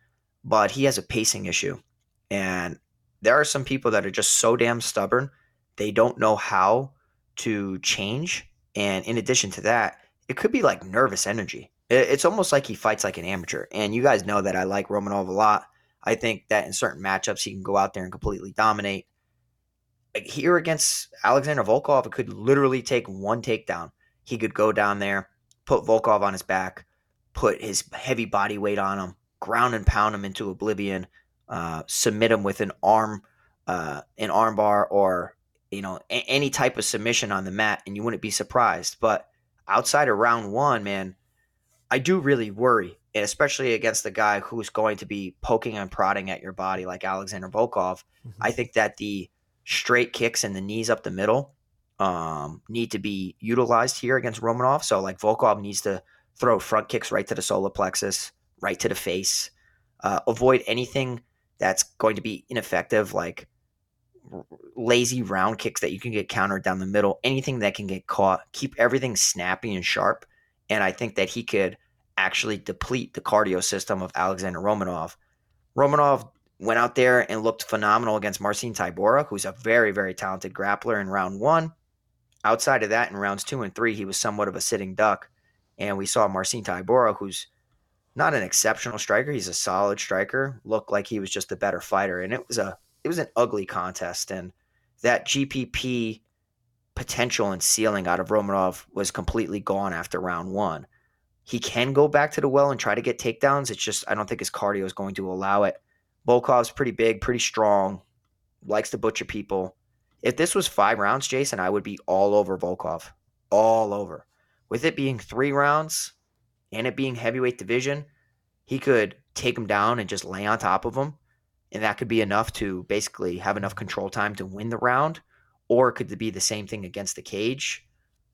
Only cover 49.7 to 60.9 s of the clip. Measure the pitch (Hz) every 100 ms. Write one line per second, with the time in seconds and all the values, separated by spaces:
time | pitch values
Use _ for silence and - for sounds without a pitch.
49.7 | - - 123 120 - 117 - 113 95 98
50.7 | 110 113 110 - 92 104 123 139 _ _
51.7 | _ _ - 98 87 82 78 73 - -
52.7 | 113 117 104 104 98 92 - 110 120 120
53.7 | 117 127 - 120 131 123 110 113 117 127
54.7 | 147 - 101 95 95 107 110 113 104 101
55.7 | 98 104 92 - _ _ - 123 107 -
56.7 | 107 110 117 - 104 98 98 - 101 98
57.7 | 98 95 - 101 95 - _ _ - 101
58.7 | 95 - 98 - 90 95 - - _ _
59.7 | _ _ _ 95 98 - 117 127 127 -
60.7 | 113 123